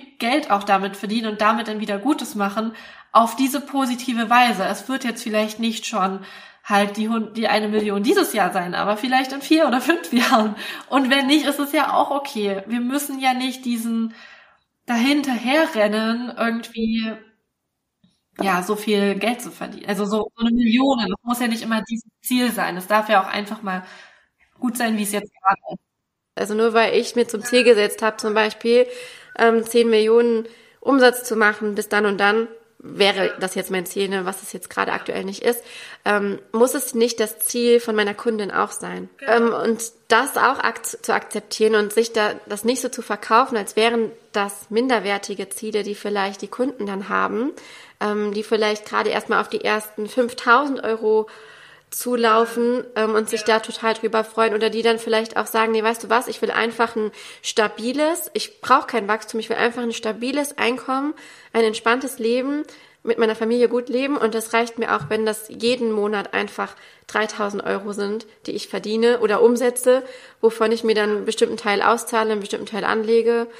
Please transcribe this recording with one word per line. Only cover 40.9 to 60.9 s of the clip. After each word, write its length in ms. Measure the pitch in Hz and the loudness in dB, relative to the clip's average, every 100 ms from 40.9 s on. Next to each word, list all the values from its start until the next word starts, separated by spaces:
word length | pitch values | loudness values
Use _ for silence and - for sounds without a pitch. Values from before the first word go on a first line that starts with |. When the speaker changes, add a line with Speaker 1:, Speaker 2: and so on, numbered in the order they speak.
| - - | -8 -2
Speaker 2:
akzeptieren 600 | 208 - 208 - - 214 | -2 -2 -10 -8 0 2
und 180 | 214 208 | 4 2
sich 220 | 233 233 | 0 0
da, 180 | 226 214 - - | 0 -2 -4 -10
das 180 | 208 | -4
nicht 160 | 233 262 | -2 -2
so 80 | 240 | -4
zu 140 | - | -6
verkaufen, 560 | - 208 - 220 269 226 | -6 -6 2 4 4 -2
als 180 | 196 - | -2 0
wären 340 | 226 233 214 - _ | 2 2 -2 -6 _
das 380 | 208 202 - - | -4 -4 -6 -4
minderwertige 800 | 220 262 226 190 202 202 202 190 | -2 0 0 0 -4 -6 -10 -10
Ziele, 320 | - 220 214 | -10 -4 -4
die 120 | 202 | -4
vielleicht 460 | 208 208 208 196 202 | -6 -4 -2 -4 -6
die 80 | 202 | -8
Kunden 380 | - 262 - 202 | -4 -4 -4 -6
dann 240 | 196 190 | -8 -4
haben, 420 | 190 190 202 277 - - - - - | -2 0 -2 -4 -6 -14 -20 -20 -6
ähm, 320 | 208 208 208 | -4 -2 -2
die 100 | 202 | -4
vielleicht 440 | 214 220 214 214 - | -2 0 0 -2 -4
gerade 240 | 208 214 | -2 0
erstmal 320 | 214 - 196 | 0 0 0
auf 80 | 208 | 0
die 120 | 220 | -2
ersten 460 | - 214 - - 208 | -2 -2 -4 -10 -4
fünftausend 720 | - 240 - 254 240 285 262 | -2 -2 0 4 4 4 -2
Euro 460 | 214 220 220 220 214 - - - - - _ | -4 -2 2 2 0 -8 -20 -20 -20 -20 _
zulaufen, 920 | - 247 247 233 220 226 240 240 247 247 | -8 -2 2 4 4 2 0 0 0 -2
ähm, 200 | - 220 | -2 0
und 140 | 214 214 | 0 0
sich 140 | 220 | -2
da 160 | 220 220 | 0 0
total 360 | 220 - 226 | -2 -4 -2
drüber 300 | 226 220 220 | -2 0 -2
freuen 300 | 220 - 226 | -2 0 0
oder 160 | 208 220 | 2 0
die 120 | 214 | 2
dann 160 | 226 226 | 2 0
vielleicht 380 | 226 220 226 - | 0 0 0 -4
auch 100 | 214 | -2
sagen, 260 | 226 226 | 0 2
„Nee, 100 | 220 | 2
weißt 220 | 220 233 | 0 -2
du 40 | 190 | 0
was, 200 | 226 262 | 0 0
ich 120 | - | -4
will 100 | 214 | -2
einfach 460 | - 220 233 233 233 | 0 0 0 -2 -2
ein 140 | 214 - - - | -4 -6 -18 -12
stabiles, 880 | - - 208 214 226 277 302 339 - | -4 0 0 -2 -4 0 0 -2 -6
ich 280 | - - - | -8 -8 -6
brauch 260 | - 262 269 | 4 4 4
kein 220 | 233 202 | -2 -2
Wachstum, 320 | 220 - 226 | -2 -4 -6
ich 100 | 220 | -4
will 60 | - | 0
einfach 260 | 233 233 | 0 0
ein 100 | 233 | -4
stabiles 640 | 226 220 214 247 285 - - | -4 -6 -4 -4 -4 -4 -2
Einkommen, 580 | 214 247 - | -2 -2 -4